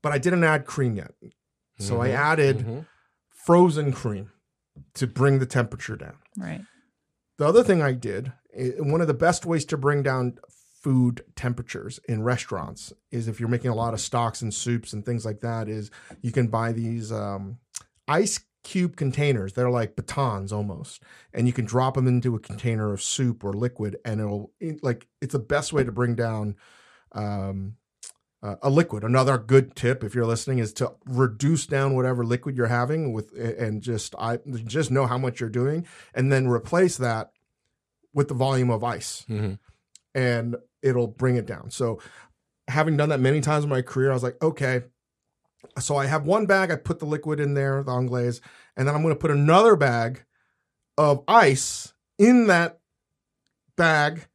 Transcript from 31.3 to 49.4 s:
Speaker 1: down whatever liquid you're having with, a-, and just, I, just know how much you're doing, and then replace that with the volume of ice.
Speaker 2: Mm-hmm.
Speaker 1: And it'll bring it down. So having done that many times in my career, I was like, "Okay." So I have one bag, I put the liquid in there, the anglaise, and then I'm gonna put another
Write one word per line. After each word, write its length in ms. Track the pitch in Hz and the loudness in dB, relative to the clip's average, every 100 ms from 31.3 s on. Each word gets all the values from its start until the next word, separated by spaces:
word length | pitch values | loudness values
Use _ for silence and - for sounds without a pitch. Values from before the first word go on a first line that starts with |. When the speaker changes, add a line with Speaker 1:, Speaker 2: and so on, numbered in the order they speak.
| 107 139 160 - | 2 0 0 0
Speaker 1:
down 280 | 139 139 131 | -2 0 0
whatever 280 | 127 123 | 0 0
liquid 320 | 117 147 - 131 | -2 -2 -4 -2
you're 100 | 117 | 0
having 440 | 120 123 156 151 | 0 0 -2 -2
with, 200 | 110 104 | -6 -8
a-, 280 | - 117 95 | -8 -6 -4
and 220 | 117 107 | -4 -4
just, 320 | 113 113 - - | -4 -6 -6 -8
I, 180 | 113 120 143 120 | -6 -6 -6 -10
just 260 | 110 131 139 | -6 -4 0
know 140 | 131 127 | 2 2
how 120 | 123 | 0
much 220 | 131 120 | -4 -4
you're 80 | 117 | -6
doing, 360 | 117 139 156 170 - - | -2 -2 -2 -6 -16 -12
and 160 | - 131 | -2 2
then 160 | 135 131 | 4 4
replace 500 | 120 - 170 185 - | 0 0 2 2 2
that 340 | 123 110 107 _ _ _ _ _ _ _ _ | -4 -4 -6 _ _ _ _ _ _ _ _
with 160 | 143 143 | -2 0
the 60 | |
volume 360 | 127 131 135 123 | 2 2 2 2
of 140 | 113 | 0
ice. 400 | 117 101 - - - | -2 -6 -8 -14 -8
Speaker 2:
Mm-hmm. 260 | 107 104 98 _ _ _ _ _ | -4 -4 -6 _ _ _ _ _
Speaker 1:
And 420 | 135 127 120 117 117 _ _ | -2 0 0 -2 -8 _ _
it'll 260 | 135 123 117 | 0 2 0
bring 280 | 110 127 123 | 0 0 0
it 100 | 110 | -2
down. 240 | 98 - | -10 -12
So 280 | - 120 110 - - - _ _ _ - | -4 -4 -4 -12 -20 -20 _ _ _ -4
having 280 | 131 156 147 | 0 2 2
done 120 | 151 | 2
that 120 | 143 | 2
many 200 | 131 151 | 4 2
times 240 | 147 151 | 2 0
in 60 | 147 | 0
my 120 | 131 | -2
career, 280 | 127 131 131 | -2 0 0
I 40 | |
was 80 | 127 | 0
like, 180 | 123 - | -2 -2
"Okay." 400 | 156 160 135 127 123 _ _ _ _ _ _ _ - - | -2 0 -2 -2 -4 _ _ _ _ _ _ _ -16 -10
So 160 | - 143 | -2 0
I 100 | 135 | 0
have 180 | 156 147 | 0 2
one 200 | 202 208 | 2 4
bag, 240 | 190 185 | 4 4
I 60 | 156 | -2
put 240 | - 165 | -4 -6
the 60 | 147 | -2
liquid 340 | 151 151 151 | -4 -2 -2
in 120 | 147 | 0
there, 280 | 139 139 135 | 0 0 0
the 80 | 139 | -2
anglaise, 480 | 127 127 123 120 120 - - - - | -2 0 0 -2 -2 -10 -20 -20 -2
and 100 | 135 | 0
then 80 | |
I'm 80 | 147 | 2
gonna 140 | 160 147 | 0 0
put 140 | 160 | 2
another 420 | 143 | 4